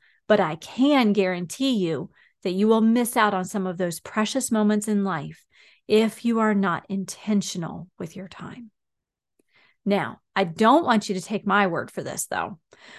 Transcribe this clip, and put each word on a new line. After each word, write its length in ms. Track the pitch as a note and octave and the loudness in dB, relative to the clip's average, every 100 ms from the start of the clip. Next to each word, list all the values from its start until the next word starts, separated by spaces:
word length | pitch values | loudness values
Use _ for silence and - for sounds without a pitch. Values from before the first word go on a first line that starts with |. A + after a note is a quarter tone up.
| _ _ - | _ _ 2
but 140 | G#3 | 2
I 160 | E3+ D#3+ | 2 -4
can 560 | - - C#4 C#4+ A3+ | -10 0 4 4 4
guarantee 640 | G3+ F#3 F3+ F3 - C4+ A#3 | 4 2 -2 -6 -4 0 0
you 340 | F3 D3 F3+ _ _ _ | 0 -2 -6 _ _ _
that 100 | F#3+ | -6
you 160 | F#3 G#3+ | 0 4
will 140 | A3+ | 4
miss 340 | A3 A#3 A#3 B3+ | 4 2 2 2
out 160 | G#3+ | 2
on 120 | G3 | 2
some 220 | F#3 G#3 F#3 | -4 -4 -4
of 120 | F3 | -4
those 220 | F3+ E3 | -4 -6
precious 500 | - - G#3+ C4+ B3+ | -6 -2 -2 -2 -2
moments 360 | A3+ G#3 G#3+ G#3 | 2 2 2 0
in 160 | G#3 | -2
life 440 | G3 E3 D#3 D#3+ _ _ _ _ - | -2 -4 -8 -14 _ _ _ _ 0
if 380 | G#3+ A3 - A#3 | 2 2 -2 -2
you 140 | A3+ | 0
are 140 | G#3+ | 2
not 300 | G3+ G3 E3 - | 2 0 -2 -6
intentional 1000 | G3 F3+ - - G#3 - F#3 E3 E3+ F3 - | -8 -8 -10 -2 0 0 -6 -8 -10 -14 -14
with 180 | E3 F#3+ | -14 -14
your 120 | F#3+ | -16
time. 420 | - - - A3+ _ _ _ _ _ _ _ _ _ _ _ | -16 -16 -16 -18 _ _ _ _ _ _ _ _ _ _ _
Now, 360 | - G3 A#2+ - _ - | -2 0 -2 -8 _ -2
I 80 | |
don't 400 | F#3+ D#3+ A3 C#4+ | -2 2 4 6
want 240 | D#4+ A3+ - | 4 0 0
you 60 | |
to 80 | F#3 | -6
take 240 | - G#3+ G3+ | -6 -6 0
my 220 | G3 G3 | 2 2
word 220 | E3 A2+ | -2 -6
for 120 | - | -10
this, 240 | - E3+ - | -10 -8 -6
though. 320 | F2 E2+ - _ - - | -6 -6 -10 _ -20 -20